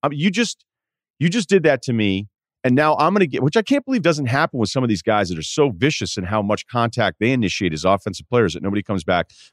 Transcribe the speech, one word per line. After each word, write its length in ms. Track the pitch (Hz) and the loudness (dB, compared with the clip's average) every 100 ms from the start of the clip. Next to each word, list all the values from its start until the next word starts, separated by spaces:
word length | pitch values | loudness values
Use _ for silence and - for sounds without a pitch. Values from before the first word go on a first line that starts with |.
I 60 | 147 | -6
mean, 100 | 143 | -2
you 120 | 180 | -4
just, 340 | 185 233 - _ _ _ _ _ _ | -2 -4 -6 _ _ _ _ _ _
you 80 | 170 | -2
just 200 | 214 185 | -2 0
did 140 | 196 | 2
that 200 | 156 131 | 4 0
to 100 | - | 0
me, 360 | 117 104 95 104 _ _ _ | 0 0 0 -6 _ _ _
and 100 | 131 | 0
now 220 | 127 151 151 | 2 2 2
I'm 160 | 156 | 2
gonna 120 | 202 175 | 2 0
get," 180 | 117 | 0
which 120 | 131 226 | 0 0
I 60 | |
can't 220 | 208 285 | 0 -2
believe 180 | 277 254 | 0 0
doesn't 240 | - 151 131 | 0 0 0
happen 320 | 135 160 131 | 0 0 0
with 120 | 104 | -2
some 120 | 135 | 0
of 60 | 123 | 0
these 140 | 98 | 0
guys 260 | - 107 92 | 2 2 0
that 100 | 85 | -4
are 40 | |
so 280 | 76 - 143 | -6 0 0
vicious 460 | 87 135 151 101 - | 2 -2 0 -6 -6
in 80 | |
how 180 | 90 107 | -4 -2
much 240 | 101 104 - | 0 -4 -2
contact 520 | 120 117 120 104 82 | -2 0 2 0 2
they 100 | 110 | 0
initiate 420 | 131 101 - 92 | 2 0 0 -2
as 120 | 78 | 0
offensive 440 | 90 98 - 92 - | 2 2 0 -10 -2
players 260 | 120 107 | 2 2
that 80 | 80 | 0
nobody 200 | 98 101 | -4 -4
comes 220 | - 98 | -2 -4
back. 260 | 82 87 82 _ - | 0 0 0 _ -20